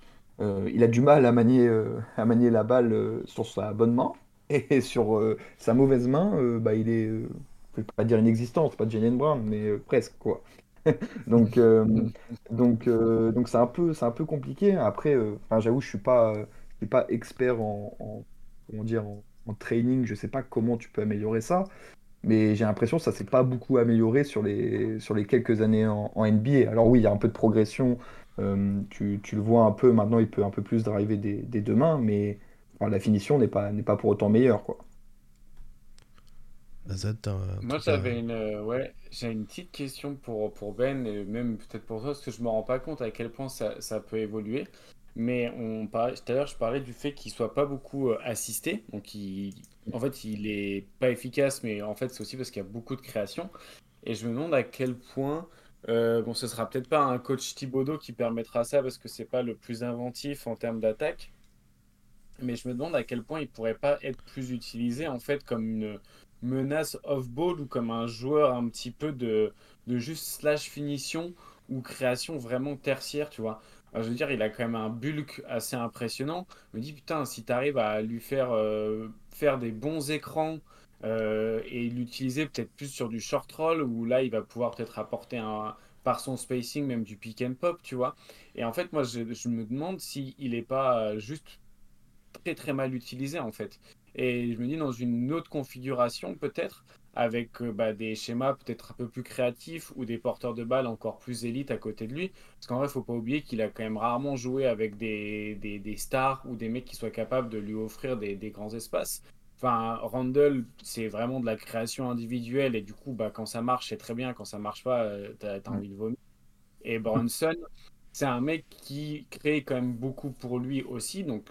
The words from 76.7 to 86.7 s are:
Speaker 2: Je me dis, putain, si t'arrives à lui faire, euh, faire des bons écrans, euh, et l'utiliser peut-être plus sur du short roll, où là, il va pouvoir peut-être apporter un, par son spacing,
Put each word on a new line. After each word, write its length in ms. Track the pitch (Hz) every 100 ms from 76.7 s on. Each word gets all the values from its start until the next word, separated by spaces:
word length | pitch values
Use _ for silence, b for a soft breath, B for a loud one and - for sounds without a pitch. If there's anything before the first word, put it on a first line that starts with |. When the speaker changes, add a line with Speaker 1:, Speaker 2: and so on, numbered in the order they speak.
Speaker 2:
Je 60 | 110
me 40 |
dis, 100 | 135
putain, 320 | 147 - 160
si 200 | 131 -
t'arrives 340 | 113 123 143 135
à 240 | 107 107
lui 180 | 110 117
faire, 320 | - 135 127
euh, 560 | 113 107 107 107 110 110 - -
faire 280 | - 147 131
des 120 | 117
bons 400 | 110 139 160 139
écrans, 480 | 151 - 156 160 160 - b b _
euh, 580 | 110 113 110 107 110 110 -
et 180 | 123 120
l'utiliser 560 | 120 120 - 131 127
peut-être 280 | 156 - 113
plus 160 | - 143
sur 200 | - 120
du 120 | 113
short 300 | - 143 -
roll, 280 | - 160 165
où 240 | 135 113
là, 180 | 117 127
il 80 | 131
va 120 | 110
pouvoir 300 | 104 117 120
peut-être 260 | 117 113 -
apporter 400 | 107 110 - 123
un, 380 | 107 107 107 - b b
par 180 | 131 120
son 160 | - 127
spacing, 480 | - 127 120